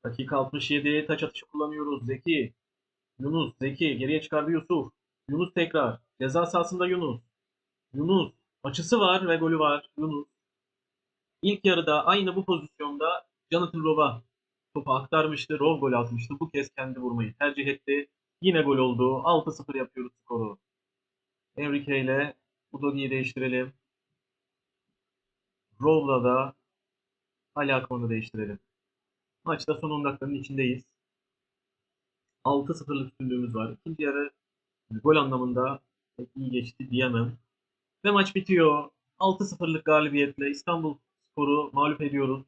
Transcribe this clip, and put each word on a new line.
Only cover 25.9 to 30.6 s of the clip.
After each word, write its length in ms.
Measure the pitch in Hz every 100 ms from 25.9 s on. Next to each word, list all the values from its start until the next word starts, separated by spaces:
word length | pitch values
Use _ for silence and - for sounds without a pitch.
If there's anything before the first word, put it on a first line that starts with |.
| 156 139 131
da 300 | 123 127 135 - _ _ _ _ _ _ _ _ _ 147
Ali 180 | 139
Akman'ı 360 | 131 127 123 117
değiştirelim. 500 | 113 104 107 104 98 _ _ _ _ _ _ _ _ 170
Maçta 280 | 147 -
son 160 | 151 156
on 140 | 151
dakikanın 300 | 143 135 135
içindeyiz. 520 | 139 135 135